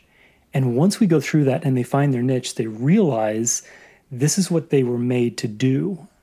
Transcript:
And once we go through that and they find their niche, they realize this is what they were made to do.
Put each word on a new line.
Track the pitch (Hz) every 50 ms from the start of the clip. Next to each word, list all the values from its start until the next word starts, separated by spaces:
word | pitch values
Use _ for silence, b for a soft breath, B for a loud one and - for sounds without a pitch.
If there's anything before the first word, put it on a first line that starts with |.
| b b b b b b b b b b -
And | 135 131 123 117
once | 131 170 208 - -
we | 226
go | 170 165 147
through | - - - 151 143
that | 135 131 165 -
and | 156 131
they | 123
find | 120 - - 139 143 143 131
their | 120
niche, | 123 131 131 123 127 - -
they | - 113 113
realize | 107 110 127 151 190 226 196 147 113 113 110 107 107 110 117 127 - - B B B B B B B B B _
this | 135 120 139 151 - 202
is | 175 -
what | 175 160 - -
they | 151 135 127
were | 120 123
made | 120 120 127 123 123 120 117 110 -
to | - 113
do. | 107 107 127 131 131 143 160 196 190 - - - _ _